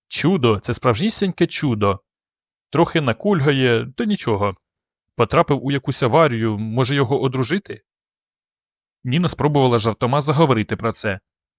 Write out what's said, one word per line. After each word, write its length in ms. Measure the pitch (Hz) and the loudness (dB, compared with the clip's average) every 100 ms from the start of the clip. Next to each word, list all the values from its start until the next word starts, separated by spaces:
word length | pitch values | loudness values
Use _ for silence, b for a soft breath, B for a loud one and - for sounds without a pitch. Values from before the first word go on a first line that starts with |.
| - | -12
Чудо, 520 | - 156 190 120 104 | -2 0 2 2 2
це 140 | - | -2
справжнісіньке 720 | - 127 110 220 - 190 - 170 | -2 0 0 0 -2 -2 0 -2
чудо. 540 | - 143 104 101 90 _ _ _ _ _ _ _ | -2 -2 0 0 -2 _ _ _ _ _ _ _
Трохи 300 | 170 170 165 | 0 0 0
накульгає, 920 | 135 110 202 175 147 135 127 113 123 - | -2 -2 0 2 2 2 2 2 -2 -6
то 80 | |
нічого. 520 | 110 101 117 101 101 - _ _ _ _ _ - | -4 -2 -2 -2 -2 -4 _ _ _ _ _ -4
Потрапив 500 | 113 147 165 131 135 | 0 0 0 -2 -2
у 40 | |
якусь 300 | 139 - - | -6 -4 -2
аварію, 560 | 123 147 151 113 113 104 | 2 2 2 0 -2 -2
може, 360 | 110 120 123 | -4 -2 0
його 280 | 143 117 139 | 0 0 0
одружити? 600 | 127 131 120 196 - - _ _ _ _ _ _ _ _ _ _ _ _ | -2 -2 -2 -4 -6 -18 _ _ _ _ _ _ _ _ _ _ _ _
Ніна 240 | 123 156 175 | -4 -2 -2
спробувала 500 | - 147 143 131 117 | 0 0 2 2 2
жартома 420 | 110 101 120 143 | 0 -2 -2 0
заговорити 560 | 147 139 151 113 101 107 | 0 2 4 2 0 -4
про 160 | 113 | -4
це, 280 | - 107 95 _ _ _ | -4 -4 -6 _ _ _